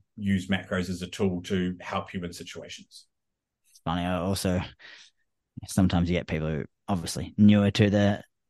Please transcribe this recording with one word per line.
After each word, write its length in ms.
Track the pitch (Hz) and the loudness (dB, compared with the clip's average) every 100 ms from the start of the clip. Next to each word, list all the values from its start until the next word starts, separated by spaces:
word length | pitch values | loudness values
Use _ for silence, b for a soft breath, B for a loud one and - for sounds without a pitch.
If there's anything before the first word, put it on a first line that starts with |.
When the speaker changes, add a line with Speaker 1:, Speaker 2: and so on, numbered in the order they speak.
| _ - | _ -6
Speaker 1:
use 320 | 101 98 92 | 0 0 0
macros 420 | 92 - 92 87 | -4 -2 -4 -4
as 120 | 87 | -6
a 60 | 85 | -8
tool 340 | - 98 90 | -2 -2 -2
to 320 | 92 95 90 90 | -2 -2 -2 -4
help 320 | - 98 - | -6 -6 -6
you 100 | 98 | -8
in 80 | 87 | -10
situations. 760 | - 101 82 - - - - - _ _ _ _ _ _ | -12 -14 -14 -14 -16 -20 -20 -20 _ _ _ _ _ _
Speaker 2:
It's 100 | _ | _
funny. 220 | 82 87 90 | -6 -2 -2
I 120 | 90 | -2
also, 440 | 92 95 95 90 - - B B B B B _ _ - - | 0 0 0 0 -2 -12 B B B B B _ _ -18 -4
sometimes 420 | - 90 87 87 | 2 4 4 2
you 60 | 87 | 0
get 120 | - | -2
people 200 | 80 78 | -2 -2
who 180 | 76 - _ - | -4 -6 _ -6
obviously 460 | 92 82 71 - - | -4 -4 -8 -6 6
newer 320 | 104 104 101 | 8 8 4
to 180 | - 104 | 4 4
the, 340 | 101 101 101 - _ | 4 2 0 -6 _